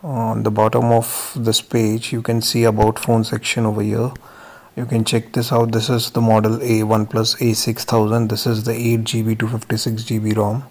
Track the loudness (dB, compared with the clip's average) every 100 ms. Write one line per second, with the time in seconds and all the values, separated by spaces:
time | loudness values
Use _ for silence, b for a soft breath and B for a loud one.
0 | -6 -4 -2 0 -2 2 4 4 4 2
1 | 2 -6 -8 -4 0 0 0 0 0 -2
2 | -4 -6 -2 -2 0 2 2 4 2 2
3 | 0 2 2 -4 -4 -2 0 0 -2 0
4 | -2 -6 B B B B B -10 -4 -2
5 | 0 0 -2 -4 0 2 2 0 0 -2
6 | -2 0 4 4 4 0 0 0 2 0
7 | 0 0 -2 0 0 0 -2 -4 0 2
8 | 2 2 0 -2 -2 -2 -2 -2 0 0
9 | 0 -4 -2 -2 -2 -4 -4 -4 -4 -6
10 | -4 -4 0 0 0 -2 -8